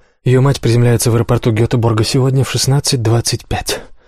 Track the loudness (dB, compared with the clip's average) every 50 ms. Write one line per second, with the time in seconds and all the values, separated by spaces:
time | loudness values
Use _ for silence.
0 | -20 _ _ _ _ 0 2 4 4 2 0 0 0 0 2 2 4 2 2 2
1 | 2 0 0 0 0 0 -2 0 0 0 0 0 0 0 0 0 0 0 0 0
2 | 0 0 0 0 0 0 0 0 -2 -2 -2 -4 -2 0 0 0 0 -2 -2 -2
3 | 0 0 0 0 0 -2 -6 -6 -6 -8 -8 -6 -6 -6 -8 -10 -10 -16 -20 -20
4 | _